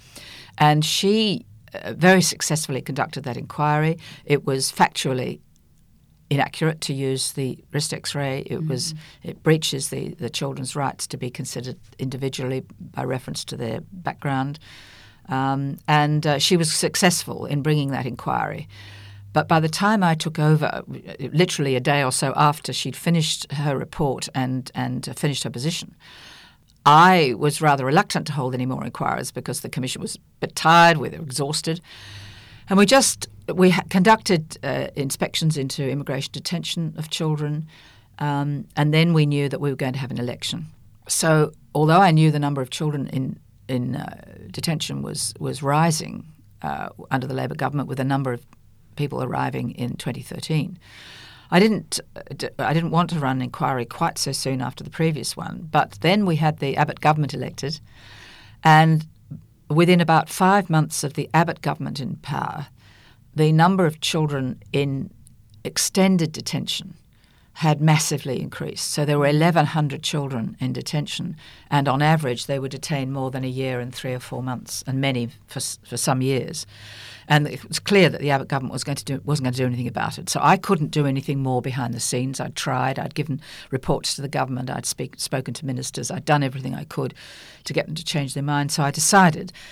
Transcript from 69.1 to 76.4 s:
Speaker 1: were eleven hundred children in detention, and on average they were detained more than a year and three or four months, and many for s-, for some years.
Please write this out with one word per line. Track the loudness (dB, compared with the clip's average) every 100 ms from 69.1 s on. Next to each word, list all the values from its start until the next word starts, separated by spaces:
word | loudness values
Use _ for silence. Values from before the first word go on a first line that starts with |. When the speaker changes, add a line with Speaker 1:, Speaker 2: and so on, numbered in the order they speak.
| 2
Speaker 1:
were | 4
eleven | 4 4 4
hundred | 2 2 -2 -2
children | -4 -4 -4 -4 -6 -4
in | -6
detention, | -4 -4 -4 -4 -6 -8 -10 -16 -20 -2
and | 0 2
on | 2
average | 4 4 2 -4
they | -4 -4
were | -4
detained | -8 -4 -4 -4
more | -4 -4
than | -4
a | -6
year | -4 -4 -4
and | -6
three | -8 -8
or | -8
four | -8 -8
months, | -6 -6 -8 -10 -4
and | -2
many | 0 0 -4 -8 -14
for | -8
s-, | -8 -10
for | -10 -4
some | 0 0
years. | 0 0